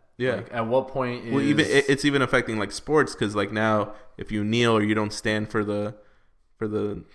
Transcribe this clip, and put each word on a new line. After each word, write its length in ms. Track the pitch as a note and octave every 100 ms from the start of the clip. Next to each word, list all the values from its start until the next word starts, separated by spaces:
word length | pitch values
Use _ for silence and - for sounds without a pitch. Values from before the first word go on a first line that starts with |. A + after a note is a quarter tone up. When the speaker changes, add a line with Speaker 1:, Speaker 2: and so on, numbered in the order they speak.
| _ -
Speaker 1:
Yeah. 180 | B2 A2
Speaker 2:
Like, 120 | -
at 140 | A#2+ A2+
what 200 | B2+ C3
point 360 | C#3 B2 B2 A#2
is 80 |
Speaker 1:
Well, 100 | C3+
even, 220 | C#3+ D3 D3
it, 200 | C#3 -
it's 160 | C#3 D3
even 160 | C3+
affecting, 360 | B2+ C3 A#2 A2
like, 120 | G2
sports, 440 | - - D#3 C3 -
'cause, 200 | G#2+ G#2
like, 160 | G2
now 420 | G#2+ A2 G#2+ G2 - - -
if 140 | -
you 120 | G#2+
kneel 280 | G#2 A#2 A#2 A2
or 60 |
you 100 | G#2 G#2+
don't 180 | G#2
stand 360 | - A2 G#2+ G#2+
for 140 | A2
the, 320 | G2+ G#2 G#2 - - _ _ _ _ _
for 100 | A2
the, 360 | G#2+ G#2 F#2 -